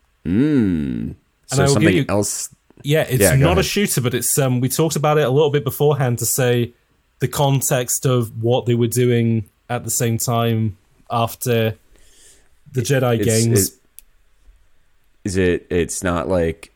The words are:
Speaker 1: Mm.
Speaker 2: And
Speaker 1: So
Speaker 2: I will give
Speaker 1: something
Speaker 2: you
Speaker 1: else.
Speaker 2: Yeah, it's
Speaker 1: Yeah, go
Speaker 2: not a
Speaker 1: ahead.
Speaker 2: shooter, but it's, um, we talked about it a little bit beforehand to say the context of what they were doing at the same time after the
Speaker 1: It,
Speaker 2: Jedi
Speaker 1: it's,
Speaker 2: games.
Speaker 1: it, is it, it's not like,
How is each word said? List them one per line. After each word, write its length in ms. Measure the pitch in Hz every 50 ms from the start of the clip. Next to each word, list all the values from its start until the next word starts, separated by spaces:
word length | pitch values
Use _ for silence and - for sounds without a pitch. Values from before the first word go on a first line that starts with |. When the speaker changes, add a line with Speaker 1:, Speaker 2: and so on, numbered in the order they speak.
| _ _ _ _ -
Speaker 1:
Mm. 840 | 80 87 107 139 156 151 135 110 95 87 80 73 67 62 58 57 78
Speaker 2:
And 60 | - - _ _ _ _ _
Speaker 1:
So 100 | - -
Speaker 2:
I 100 | 135 139
will 0 |
give 60 | 139 143
Speaker 1:
something 200 | - - - -
Speaker 2:
you 100 | 170 135 -
Speaker 1:
else. 400 | 95 104 101 - - - - - _ _ _ _ _ - -
Speaker 2:
Yeah, 200 | 139 147 156 135
it's 180 | - 123 123
Speaker 1:
Yeah, 160 | 101 90 80
go 60 | 135 139
Speaker 2:
not 60 | 165
a 20 | 180 190
Speaker 1:
ahead. 60 | 185
Speaker 2:
shooter, 340 | - - 202 202 190 - -
but 140 | 117 123 123
it's, 240 | 120 - - - -
um, 220 | 139 131 123 123
we 100 | 123 127
talked 260 | - - 160 160 -
about 220 | 160 143 151 151 151
it 80 | 147
a 20 | 120
little 220 | 131 143 160 147
bit 120 | 139 147 143
beforehand 580 | 131 - - 147 147 147 135 143 123 120 110
to 40 | 117
say 460 | - - - 131 123 123 120 117 117 - _ _ _ _ _ _ _ _ _
the 100 | 139 127
context 760 | - - 147 139 135 131 - - 151 127 127 - - - -
of 360 | 135 127 123 117 107 - 113 110
what 220 | 117 123 127 -
they 100 | 123 120
were 120 | 117 120 113
doing 560 | 113 123 123 123 120 117 117 117 113 113 107 - _ _ _ -
at 160 | 120 120 -
the 60 | 113
same 260 | - - 127 117 113
time 640 | 110 - - 117 117 117 117 113 110 110 107 95 - _ _ _ _ _ -
after 680 | 117 117 117 113 - - - 131 120 113 110 110 110 - _ _ _ - - - _ _ - - - _ _ _ _ _ _ - -
the 80 | 131
Speaker 1:
It, 60 | 113
Speaker 2:
Jedi 320 | - 139 131 127 123 120 113
Speaker 1:
it's, 80 | 104
Speaker 2:
games. 420 | 117 110 113 117 113 113 104 95 -
Speaker 1:
it, 60 | - _ _ _ _ - - _ _ _ _ _ _ _ _ - - _ _ _ _ _ _ _ _ _ _ _ _ _ -
is 120 | 104 90
it, 300 | 95 92 90 85 - - -
it's 340 | 82 90 80 78 - - -
not 260 | 90 85 85 67 69
like, 420 | 92 90 82 82 78 - - - _